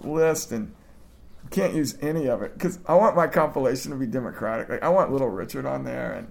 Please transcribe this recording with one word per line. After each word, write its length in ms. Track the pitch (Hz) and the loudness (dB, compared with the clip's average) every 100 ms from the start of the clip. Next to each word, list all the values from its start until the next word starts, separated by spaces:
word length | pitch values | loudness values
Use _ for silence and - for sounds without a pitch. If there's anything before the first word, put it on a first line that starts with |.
list, 480 | - 156 160 156 - | -4 2 2 2 -4
and 220 | 113 104 - - - - - - - | -6 -8 -12 -20 -20 -20 -20 -20 -18
you 60 | - | -4
can't 240 | 185 185 | 0 0
use 240 | 151 127 - | 0 -2 -2
any 260 | 147 160 131 | -2 0 0
of 140 | 104 | 0
it, 160 | 104 - | -4 -4
'cause 200 | 180 - - | -4 -4 4
I 100 | 175 | 6
want 200 | 220 170 | 6 4
my 120 | 160 | 2
compilation 640 | 170 151 143 131 131 143 | 2 2 2 0 0 -4
to 60 | 135 | -4
be 80 | 120 | -4
democratic. 640 | 127 113 - 107 113 - | -2 -4 -6 -4 -4 -4
Like, 140 | 123 | -2
I 60 | 156 | 4
want 220 | 185 156 | 4 4
Little 180 | 135 123 | 2 0
Richard 360 | 95 92 135 135 | -2 -6 -6 -4
on 180 | 135 | -4
there, 300 | 127 127 117 | -4 -6 -6
and 140 | 98 - | -6 -10